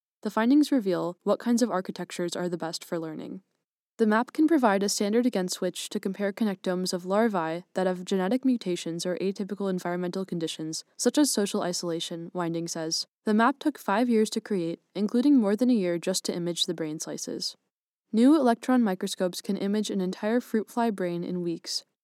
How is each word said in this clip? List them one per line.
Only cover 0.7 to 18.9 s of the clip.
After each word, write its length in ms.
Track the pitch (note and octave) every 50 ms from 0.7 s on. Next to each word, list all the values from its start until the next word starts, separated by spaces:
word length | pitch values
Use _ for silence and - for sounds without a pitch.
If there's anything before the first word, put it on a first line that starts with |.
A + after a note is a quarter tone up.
reveal 460 | C#4+ C4 G3 F#3+ F3 E3 E3 E3+ F3+ - _
what 160 | G3 G3+ -
kinds 220 | - A#3 A#3+ A3+
of 80 | B3 G#3+
architectures 680 | E3+ F#3 F#3 - - - F3+ - - - F3+ F3 -
are 100 | F#3 F3+
the 80 | F3 F3
best 300 | E3 E3 D#3+ E3+ - -
for 120 | - F3+
learning." 440 | E3 D#3+ D#3+ D#3 - - - - F#3+ - _ _ _ _ _ _ _ _ _ _
The 80 | - A3+
map 280 | G#3+ G#3 A3+ B3 - -
can 120 | - D#4
provide 380 | D4+ E4+ C#4+ B3 G#3+ G3 G3 G3
a 60 | G#3
standard 360 | - - G#3 G3+ G#3+ A#3+ A#3+
against 360 | B3 - F#3+ F#3 F#3 - -
which 260 | F#3+ F3+ - - -
to 140 | - - G#3
compare 320 | - G3 F#3 - G3+ G3 G3
connectomes 580 | - A#3 G#3 F#3 - - F#3 F3+ F#3 F#3 F3
of 140 | F#3+ F3 F3+
larvae 580 | F#3 G3 G#3 A#3 A3+ G3+ F3 D#3+ D#3+ E3 F3 - _ _
that 120 | F#3+ F#3
have 160 | F#3 F#3 F3+ F3+
genetic 400 | - G3 F#3+ F#3 F#3 A#3+ C4 -
mutations 600 | C4 B3 A3+ - F#3 F3 - - E3 E3 E3+ -
or 120 | F3+ F3 -
atypical 480 | F3+ G3 G3 - G3+ F#3+ G3+ F#3+ G3+ G3
environmental 560 | F#3 F3+ - F3 F3 F3+ F3+ F3 - F#3+ F#3+
conditions, 580 | - F#3 E3+ D#3+ D#3 - - D#3+ D#3+ E3 - - _ _
such 200 | - - B3 -
as 140 | D4+ D4 B3+
social 300 | - A3 G3+ G3 - G3+
isolation, 680 | - F3 F3 - F3+ F3 E3 E3+ - - F3 E3 E3+ F3 -
Winding 340 | F3+ E3+ E3 E3 E3 E3+
says. 400 | E3+ - E3+ D#3+ D#3+ E3 - - - _ _ _
The 100 | A3 G3+
map 240 | A3 A3+ C4+ C#4
took 200 | - - D4+ B3+
five 320 | - - - G3 A3 B3+ B3
years 200 | A#3 G#3+ A3 G#3+
to 100 | - A3
create, 400 | - - G#3 F3+ E3 E3 E3+ - _ _ _
including 420 | F#3 G#3 G3+ - A#3+ C4 D4 C#4+
more 180 | B3+ G#3 G3 G#3+
than 140 | G#3 B3+ B3
a 40 | B3
year 240 | G#3+ F3+ F3 F3
just 280 | E3+ - F#3 F#3+ - -
to 100 | - -
image 300 | F3 E3+ E3+ E3+ - -
the 80 | - D#3+
brain 260 | E3 D#3+ D3+ D#3 D#3+
slices. 560 | - D#3 D3+ D#3 - - - - - - - - _ _ _ _ _ _ _ _ _ _
"New 240 | - A3 A#3+ C4+ D#4
electron 480 | D#4+ C4 A#3+ A#3 A#3 - - B3+ B3 A#3
microscopes 580 | G3